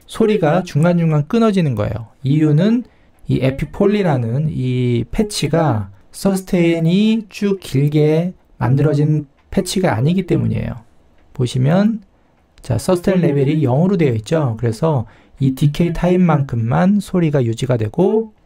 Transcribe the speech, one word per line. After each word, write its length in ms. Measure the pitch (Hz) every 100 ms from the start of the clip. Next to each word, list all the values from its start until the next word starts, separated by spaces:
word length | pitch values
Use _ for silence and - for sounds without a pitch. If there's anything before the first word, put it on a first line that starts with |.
| -
소리가 560 | - 226 208 151 175
중간중간 680 | 185 143 170 175 165 151 143
끊어지는 460 | 233 226 190 156
거예요. 180 | 107 107 - 113 _
이유는 640 | 131 151 151 147 202 240 - _ _ _ -
이 100 | 135
에피폴리라는 1040 | 131 135 - - 202 208 180 131 113 131 156
이 540 | - 127 127 123 120 120
패치가 800 | - 208 - - 160 156 107 98 - -
서스테인이 1120 | - 196 190 190 180 170 165 160 185 220 226 214
쭉 300 | - 202 190
길게 720 | - 131 147 151 151 156 180 - _ -
만들어진 680 | 120 139 147 143 151 151 147 _ -
패치가 440 | - 185 190 180
아니기 320 | 110 139 185 185
때문이에요. 440 | 170 113 110 - - - _ _ _ _
보시면, 680 | - 123 127 131 180 214 233 - _ _ _ _ _
자, 160 | - 110
서스테인 420 | - 180 190 185
레벨이 400 | 156 143 135 156
영으로 360 | 131 131 185 190
되어 180 | 147
있죠. 420 | 110 - 165 139 110
그래서 480 | 120 110 - 139 - - _ -
이 140 | 135
디케이 380 | 131 147 147 170
타임만큼만 1080 | 165 175 180 175 139 139 117 113 151 185 202
소리가 440 | - 185 165 143
유지가 320 | 117 113 131 120
되고 560 | 107 - 196 220 220 _